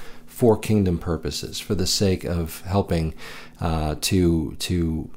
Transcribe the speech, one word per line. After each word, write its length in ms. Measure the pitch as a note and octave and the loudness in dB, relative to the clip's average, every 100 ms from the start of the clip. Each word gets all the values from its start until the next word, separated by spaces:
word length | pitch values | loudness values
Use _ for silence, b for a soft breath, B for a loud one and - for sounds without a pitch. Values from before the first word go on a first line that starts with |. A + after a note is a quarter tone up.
| B B - | B B -14
for 320 | - B2 G#2 | 2 4 4
kingdom 400 | - G#2+ F#2 E2+ | 4 2 4 0
purposes, 600 | - D#2+ D2+ - - - | 0 -2 -4 -6 -8 -10
for 160 | - | -4
the 120 | G2 F2+ | -2 0
sake 380 | - G2+ F2+ | 2 2 2
of 360 | - F2 D#2+ - | 0 -2 -4 -6
helping, 520 | F#2 G2 F#2 E2+ D#2+ - B B B - | -2 0 2 0 0 -4 B B B -6
uh, 320 | E2+ D#2+ D#2 D2 | -2 0 -2 -2
to, 540 | - F#2+ F2 E2 D2+ - | 0 4 4 4 0 -4
to, 500 | - F2+ E2 D#2+ - | -2 0 0 -2 -6